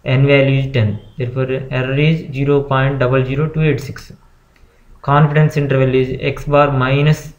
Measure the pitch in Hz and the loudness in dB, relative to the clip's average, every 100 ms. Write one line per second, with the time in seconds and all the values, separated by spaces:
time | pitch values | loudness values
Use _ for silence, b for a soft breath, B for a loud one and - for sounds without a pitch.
0 | - 131 139 139 135 135 - 123 104 101 | 0 2 4 4 4 0 0 0 0 -2
1 | - - 123 131 131 135 131 131 127 135 | -12 -8 -6 -4 -4 -4 -6 -6 -2 0
2 | 151 165 - 131 139 143 139 131 139 139 | 0 0 -4 -4 0 0 0 0 0 0
3 | 123 135 127 135 156 160 156 127 - - | 0 0 0 -2 -2 0 0 0 -6 -14
4 | - - _ _ _ b b b b - | -18 -20 _ _ _ b b b b -10
5 | - 143 151 151 156 151 139 135 131 131 | 0 2 4 4 2 0 0 0 2 2
6 | 127 127 139 139 - 143 143 135 127 139 | 0 -4 -6 -6 0 2 2 0 0 2
7 | 151 156 - | 2 0 -4